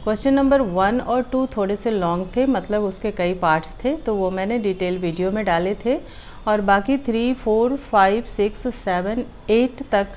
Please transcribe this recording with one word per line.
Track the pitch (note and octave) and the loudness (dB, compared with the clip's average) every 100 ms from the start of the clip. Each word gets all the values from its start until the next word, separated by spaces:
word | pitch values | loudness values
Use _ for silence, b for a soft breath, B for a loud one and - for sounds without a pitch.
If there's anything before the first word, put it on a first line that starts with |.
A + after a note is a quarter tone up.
Question | - G#3+ C#4 | -2 0 4
number | C#4 C#4 C4+ | 4 6 4
one | A3+ F3 G3 B3 | 4 2 2 0
और | - B3 | 0 -2
टू | B3 C4 C4 | 0 -2 -2
थोड़े | - G3 G3+ | -2 -2 0
से | A#3+ | -2
long | G#3+ E3+ F3 F#3 A#3+ | 0 0 -2 -2 0
थे, | C4+ | 2
मतलब | A3 F3+ G#3 | 0 0 -2
उसके | G#3 F#3 G#3+ | -2 -4 -6
कई | G3+ F3 | -2 -2
parts | F3+ E3+ D#3 - - | 2 2 2 -2 -4
थे, | B3 D#4 | -4 -2
तो | - | -2
वो | G#3 F#3 | 0 0
मैंने | F#3 G3 A#3+ | -2 -2 -2
detail | G#3 F#3 F#3 F#3 | -2 -2 -2 -2
video | F3+ E3 F#3 | -2 -2 -2
में | G#3+ | 0
डाले | G3 E3+ F3+ | 0 0 0
थे। | G#3 A#3 D4+ B B B B A3 | -2 -2 -2 B B B B 0
और | G#3+ | 2
बाकी | G3+ G3 G3+ C#4 | 4 4 4 0
थ्री, | C#4 A3+ A#3+ | 0 0 0
फ़ोर, | B3+ A3 A3 A#3+ C4+ | 0 0 2 2 -2
फ़ाइव, | - G#3+ F#3+ G#3+ | 0 4 4 2
सिक्स, | A3+ - G#3 - B3+ | -4 -2 -2 -2 -8
सेवन, | - G3+ F3+ F#3 A#3 C4+ - - | -6 -2 -2 -2 -4 -6 -10 0
एट | A3 B3+ - C#4 | 2 2 -2 0
तक | G3+ G3 | 0 0